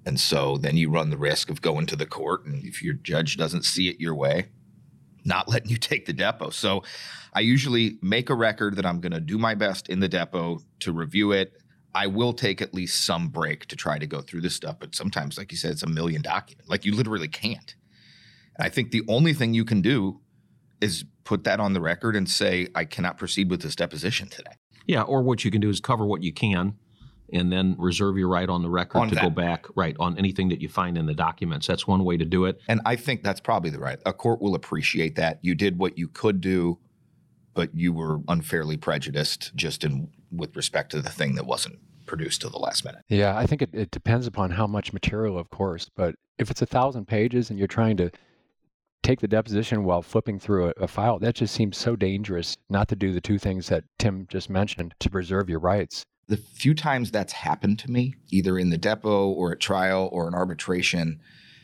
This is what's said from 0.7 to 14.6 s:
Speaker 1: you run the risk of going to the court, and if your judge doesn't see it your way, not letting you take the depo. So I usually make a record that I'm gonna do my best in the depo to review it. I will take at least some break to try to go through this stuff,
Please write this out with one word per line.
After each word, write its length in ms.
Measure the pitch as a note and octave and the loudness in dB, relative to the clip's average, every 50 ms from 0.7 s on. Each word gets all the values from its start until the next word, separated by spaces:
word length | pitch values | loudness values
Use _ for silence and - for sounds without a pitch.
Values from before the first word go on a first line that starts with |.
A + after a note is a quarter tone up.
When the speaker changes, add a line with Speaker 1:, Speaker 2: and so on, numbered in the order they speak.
| D2+ | 2
Speaker 1:
you 120 | E2 D#2+ D2+ | 2 4 4
run 200 | D#2 E2 D#2 D#2 | 2 2 2 0
the 80 | C#2+ | -2
risk 320 | C#2 D2 D2 D2 - - - | 0 0 0 0 0 -2 -6
of 120 | D2+ - | -6 -2
going 240 | - E2 D2 D#2 D#2+ | 0 0 0 0 -2
to 80 | - D#2+ | -2 -2
the 100 | D2 D#2 | -4 -4
court, 400 | - - - - E2 F#2 - - | -6 -6 -6 -4 -4 -4 -4 -4
and 180 | D2+ C#2+ C#2 - | -8 -8 -8 -8
if 160 | - - - D#2+ | -10 -10 -8 -6
your 100 | D#2+ C#2+ | -6 -6
judge 440 | C2 - - D2 D#2+ E2 D2 - | -6 -4 -2 0 0 0 0 -2
doesn't 260 | - E2 D2+ E2+ F2 - | -2 -2 -2 -2 -2 -2
see 220 | - - F2+ F2+ F2+ | 0 0 2 0 0
it 100 | F2 - | 0 -2
your 160 | E2 E2 D#2 | -4 -4 -2
way, 320 | C#2+ C#2 C#2+ D2+ F2+ - - - - - _ - - - - - - - _ - - - | 0 2 2 2 0 -2 -4 -10 -20 -20 _ -20 -20 -20 -20 -20 -20 -20 _ -14 -6 -4
not 220 | - F2+ F#2 - | -2 0 0 0
letting 220 | - A#2 A2+ A2 G#2 | 0 0 -2 0 0
you 80 | A#2+ | -2
take 280 | A2+ - - D3 - - | -2 -2 -2 -2 -4 -4
the 80 | - D#2+ | -4 -2
depo. 380 | C2 F#2 G#2+ - - - - | 0 0 0 0 -2 -6 -8
So 320 | - - - G2 G2 F#2 - - - - - - - - - - - | -6 -2 0 0 0 0 -2 -8 -16 -16 -14 -16 -16 -18 -12 -4 0
I 80 | G2+ | 2
usually 560 | A2 A#2 B2+ C3+ C3 C3+ A#2+ A#2 A2+ G2+ - - | 4 6 4 4 4 2 2 2 2 2 0 -2
make 280 | F2+ F#2+ G#2+ B2 B2+ - | -2 0 0 0 0 0
a 60 | C3+ | 2
record 400 | A#2 A#2 A2 G#2+ - G#2+ G2+ G2 | 2 2 2 2 2 -2 -2 0
that 80 | G2 F#2 | 0 0
I'm 140 | F2 F2 F2 | 0 0 -2
gonna 200 | F2+ F2 E2 E2 | -4 -4 -4 -4
do 180 | D#2+ D#2 G#2 | -4 -2 -2
my 160 | A2 A2+ A2+ G#2+ | 0 2 2 2
best 340 | G#2 G#2+ G2 F#2 - - - | 2 0 0 0 -2 -6 -4
in 100 | F#2 F#2+ | 0 0
the 100 | G2 E2+ | 2 2
depo 520 | F#2 F2 E2 - - F2 E2+ E2+ E2+ D#2+ - _ _ - | 2 0 -2 -2 -2 -2 -2 -2 -4 -6 -8 _ _ -8
to 120 | - F#2+ | -6 -4
review 400 | E2 E2 E2 D2 F2+ G#2 G#2 G2+ | -4 -4 -4 -2 0 2 2 4
it. 220 | G2 F#2+ F#2+ - _ - _ _ _ _ _ _ - | 4 2 2 0 _ -20 _ _ _ _ _ _ -4
I 140 | F#2+ G2+ | -2 -2
will 260 | G2 F#2+ A2+ B2 A#2+ A#2 | 0 0 2 2 0 0
take 280 | - - G3 F#3+ - | 0 0 -2 0 -2
at 120 | A2 - - | -4 -6 -6
least 320 | F#2 F2 E2+ - - - | -6 -4 -2 -2 -2 0
some 240 | - E2+ F2 E2+ D2+ | 0 0 0 -2 -2
break 360 | C#2 E2 D#2+ D2+ D2+ - - | -2 -2 -2 -2 -4 -6 -10
to 80 | - - | -14 -10
try 220 | - - D#2+ D2+ D2 | -6 -4 -2 -2 -2
to 80 | D2+ | -4
go 140 | D2 D2+ C#2+ | -6 -8 -8
through 200 | - - F2+ E2 | -8 -8 -8 -4
this 140 | F2 E2+ - | -4 -4 -4
stuff, 220 | - | -4